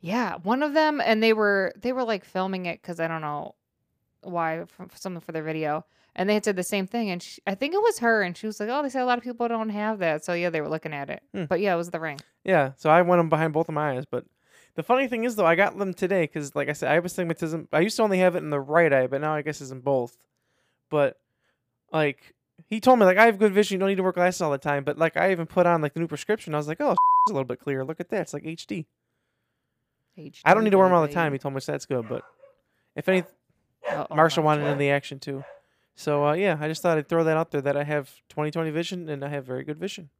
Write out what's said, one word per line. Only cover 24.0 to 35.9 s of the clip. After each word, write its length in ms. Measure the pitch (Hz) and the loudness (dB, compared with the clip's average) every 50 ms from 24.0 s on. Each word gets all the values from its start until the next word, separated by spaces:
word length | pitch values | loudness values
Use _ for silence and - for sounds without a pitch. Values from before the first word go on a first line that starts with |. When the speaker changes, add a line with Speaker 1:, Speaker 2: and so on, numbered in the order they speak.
| 185 | 0
Speaker 2:
wear 100 | 185 175 | -2 0
glasses 300 | - 175 185 180 - 180 | 2 2 0 2 0 -2
all 80 | 156 | -2
the 80 | 143 139 | -2 -2
time." 260 | - 147 143 143 139 | -2 -2 -2 -2 -2
But, 140 | 139 147 - | -4 -2 0
like, 180 | 160 165 - | 0 0 2
I 140 | - 170 190 190 | 2 2 2 2
even 140 | 170 165 | 0 -4
put 180 | 160 - 185 180 | -4 2 2 4
on, 140 | 175 170 165 | 4 4 2
like, 140 | 156 147 _ | 0 -2 _
the 60 | 165 | -4
new 60 | 170 160 | -6 -4
prescription. 460 | 151 143 - - 208 220 - - 151 | -6 -8 -4 -4 -4 -4 -4 -4 -4
I 40 | 151 | -4
was 100 | 151 147 | -4 -4
like, 120 | 156 - | -6 -2
"Oh, 100 | 294 285 190 | 0 0 2
<laughs> 340 | - 1017 1017 1017 1017 1017 | 4 4 4 4 4 2
it's 40 | 1017 | 2
a 20 | 202 | 0
little 120 | 139 135 | -2 -4
bit 140 | 123 127 - | -4 -6 -8
clearer. 240 | - - 143 131 131 | -6 -6 -4 -4 -4
Look 160 | 135 160 _ | -6 -8 _
at 80 | 175 _ | -8 _
that. 120 | - 208 175 | -4 -4 -4
It's 120 | - - | -6 -8
like 100 | 147 - | -12 -10
H 220 | 156 160 165 - | -10 -12 -12 -10
D." 200 | _ 202 180 151 _ _ _ _ _ _ _ _ _ _ _ _ _ _ _ _ _ _ _ _ _ _ _ _ _ _ | _ -8 -10 -10 _ _ _ _ _ _ _ _ _ _ _ _ _ _ _ _ _ _ _ _ _ _ _ _ _ _
Speaker 1:
H 260 | - 156 143 - - - | -20 -20 -20 -20 -4 4
D, 80 | 147 | 4
Speaker 2:
I 40 | 180 | 4
don't 100 | 208 220 | 6 6
need 60 | 214 | 4
to 80 | 196 190 | 6 6
wear 80 | 190 185 | 6 8
'em 40 | 180 | 6
all 100 | 175 160 | 4 4
the 40 | 147 | 2
Speaker 1:
baby. 60 | 147 | 0
Speaker 2:
time. 180 | 175 170 151 139 | 0 0 0 -2
He 60 | 135 | -4
told 160 | - 143 139 | -6 -6 -6
me, 60 | 135 | -6
so 120 | - - 147 | -6 -6 -8
that's 140 | 143 - | -8 -4
good. 220 | - 139 127 117 110 | -4 -4 -4 -4 -4
But 160 | 127 - - - _ _ - - _ _ _ _ _ _ _ _ _ | -8 -10 -10 -12 _ _ -20 -20 _ _ _ _ _ _ _ _ _
if 120 | - 147 - | -8 -2 0
any, 140 | 190 185 175 - _ _ _ _ _ _ _ _ _ _ - - | 0 0 0 -4 _ _ _ _ _ _ _ _ _ _ -8 -6
Speaker 1:
Uh-oh, 260 | - - 147 - - | -4 -4 -6 -4 2
Speaker 2:
Marshall 280 | 151 156 165 156 175 160 | 4 4 4 4 2 2
Speaker 1:
not 40 | |
Speaker 2:
wanted 160 | 151 151 147 147 | 2 2 2 0
in 60 | 147 147 | -2 0
Speaker 1:
sure. 40 | 143 | 0
Speaker 2:
the 120 | 143 139 | 0 0
action, 280 | 143 143 - - 143 135 | 0 0 -2 -6 -16 -14
too. 240 | - - 139 135 143 - - - _ _ _ _ _ _ | -10 -10 -10 -10 -10 -14 -20 -20 _ _ _ _ _ _